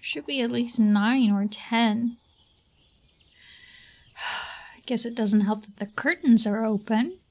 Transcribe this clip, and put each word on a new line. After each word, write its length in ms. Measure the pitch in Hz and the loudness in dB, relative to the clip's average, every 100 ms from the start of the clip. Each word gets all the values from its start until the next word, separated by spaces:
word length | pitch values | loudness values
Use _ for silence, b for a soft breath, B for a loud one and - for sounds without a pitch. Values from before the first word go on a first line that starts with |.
Should 240 | - - 294 | -10 -10 -8
be 160 | 277 | -4
at 100 | 240 | -2
least 280 | 240 240 - | -2 -4 0
nine 520 | 214 208 208 262 233 | 2 4 2 2 2
or 140 | 202 202 | 2 -2
ten. 720 | - - 226 233 214 240 233 _ _ _ _ _ _ _ _ _ _ _ B B B B B B B B B | -6 -4 0 2 0 -4 -6 _ _ _ _ _ _ _ _ _ _ _ B B B B B B B B B
<sighs> 20 | |
I 640 | B B B B B B - | B B B B B B -6
guess 200 | 240 233 | -2 -2
it 100 | 233 | -2
doesn't 260 | 220 214 | 2 2
help 240 | 196 214 - | 2 -2 -6
that 120 | - | -12
the 80 | 202 | -10
curtains 580 | - 277 349 311 226 214 | -6 -4 -2 6 6 6
are 200 | 202 226 | 0 -2
open 520 | 208 208 220 262 370 _ | -2 0 0 0 -6 _